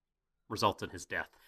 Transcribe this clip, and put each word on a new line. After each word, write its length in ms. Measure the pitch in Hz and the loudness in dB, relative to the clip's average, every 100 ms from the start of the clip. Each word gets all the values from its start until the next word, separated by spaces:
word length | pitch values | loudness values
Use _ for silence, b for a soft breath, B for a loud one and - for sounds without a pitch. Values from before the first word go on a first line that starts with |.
| _ _ _ _ - | _ _ _ _ -8
result 320 | 107 107 - | 2 2 2
in 60 | 101 | -4
his 160 | 90 - | -8 -6
death. 240 | 87 78 - | -4 -4 -8